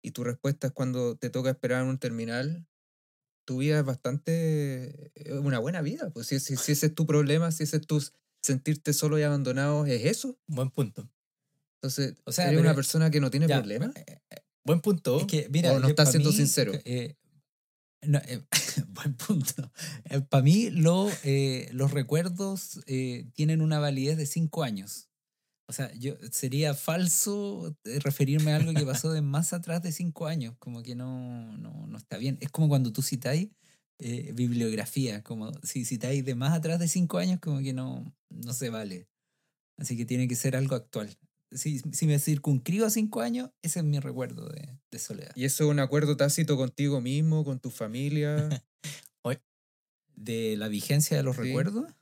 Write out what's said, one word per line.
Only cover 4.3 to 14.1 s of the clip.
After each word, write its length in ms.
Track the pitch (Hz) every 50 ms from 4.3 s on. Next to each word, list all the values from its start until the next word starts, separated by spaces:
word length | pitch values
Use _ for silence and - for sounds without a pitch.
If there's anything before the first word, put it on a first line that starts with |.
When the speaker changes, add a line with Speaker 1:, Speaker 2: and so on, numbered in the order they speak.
| 165 165 165 160 156 151 143 139 131 127 127 127 143 147 - - _
Speaker 1:
es 180 | - 147 151
una 260 | 143 139 143 143 131 117
buena 220 | 113 147 180 175
vida. 280 | 151 151 226 330 311 185
Pues 180 | - 120 113 -
si, 100 | 139 135
si, 180 | - - 135
si 160 | 123 - -
ese 140 | 147 139 -
es 80 | 156 156
tu 120 | - 160
problema, 440 | 156 151 147 147 135 147 160 170 170
si 140 | 160 - 156
ese 140 | 147 - 151
es 80 | 151
tu 100 | - 156 151
s-, 140 | 139 - _ _ _ _ _ _
sentirte 520 | - - 135 131 - 156 151 151 _ 151
solo 260 | 143 - - 151 151 151
y 40 |
abandonado, 600 | 147 147 147 139 135 127 123 135 139 143 147 147 151
¿es 180 | 143 127 117 113
eso? 340 | 151 226 - - 262 247 _ _
Speaker 2:
Buen 240 | - 151 127 131 131
punto. 400 | _ - 127 101 104 - 104 - _ _ _ _ _ _ _ _ _ _ _ _ _ _
Speaker 1:
Entonces, 340 | - 135 131 - 139 120 - _ _
Speaker 3:
O 60 | -
sea, 140 | 127 170 180
Speaker 1:
¿eres 140 | 143 147 160
Speaker 3:
pero 100 | 160 160
Speaker 1:
una 80 | 151
persona 340 | 135 131 - - 160 160 160
que 80 | 147 151
no 100 | 139 127
tiene 160 | 123 143 160 160
Speaker 3:
ya, 100 | 139 131
Speaker 1:
problema? 320 | 107 101 104 117 165 247 285
Speaker 3:
eh, 240 | - - -